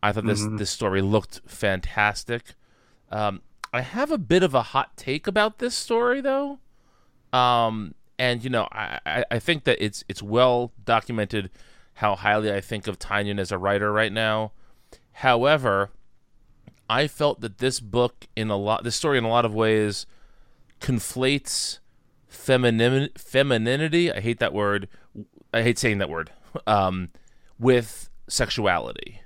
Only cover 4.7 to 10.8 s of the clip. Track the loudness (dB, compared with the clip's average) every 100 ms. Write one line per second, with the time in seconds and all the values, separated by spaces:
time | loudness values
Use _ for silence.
4.7 | -2 -4 -8 -6 -4 -2 2 0 0 -6
5.7 | -6 -2 0 2 0 0 -2 -2 -8 -18
6.7 | _ _ _ _ _ _ 2 4 4 2
7.7 | 0 -8 -12 -20 _ -2 0 -2 -2 -2
8.7 | -4 -8 -6 -4 -2 -2 -2 0 0 2
9.7 | 0 0 -6 -10 -10 -2 4 4 4 0
10.7 | -8